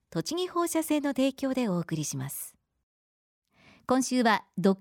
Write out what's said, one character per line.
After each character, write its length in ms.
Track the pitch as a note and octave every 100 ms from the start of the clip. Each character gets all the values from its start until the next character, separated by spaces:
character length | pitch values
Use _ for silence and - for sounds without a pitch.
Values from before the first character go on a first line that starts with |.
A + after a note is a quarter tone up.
| _
栃 260 | E3 - E4+
木 120 | F4+
放 180 | E4+ E4+
射 160 | D#4+
線 220 | D#4 D4+
の 60 | C#4
提 240 | C4 C4+
供 200 | C4 C4+
で 140 | C4 A#3
お 100 | F3
送 180 | E3 D#3
り 80 |
し 140 | D3 C#3
ま 100 | C3+
す。 240 | - - - _ _ _ _ _ _ _ _ _ _ - - -
今 160 | B3+
週 220 | B3 B3+
は、 200 | A#3 G#3 - -
獨 200 | F#3 F#3+